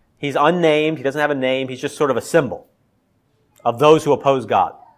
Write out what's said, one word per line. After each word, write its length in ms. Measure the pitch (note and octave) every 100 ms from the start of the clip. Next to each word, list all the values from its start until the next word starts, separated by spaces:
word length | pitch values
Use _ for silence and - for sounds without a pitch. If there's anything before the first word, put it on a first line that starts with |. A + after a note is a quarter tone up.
| _ _
he's 160 | C#3+
unnamed, 640 | C3+ D3+ F3+ D#3+ D3+ D#3 D3+
he 60 |
doesn't 160 | C3 D3+
have 100 | D3
a 40 | C#3
name, 320 | B2+ C3 C3
he's 120 | B2+
just 160 | C#3+ -
sort 140 | D3
of 60 | A#2
a 40 |
symbol 460 | - E3+ B2+ E2+ _ _ _ _ _ _ _ _ _ _
of 140 | A#2+ A#2
those 240 | D3+ D#3+
who 100 | D3+
oppose 340 | B2+ C#3 C3+ G#2+
God. 280 | G#2+ E2+ - -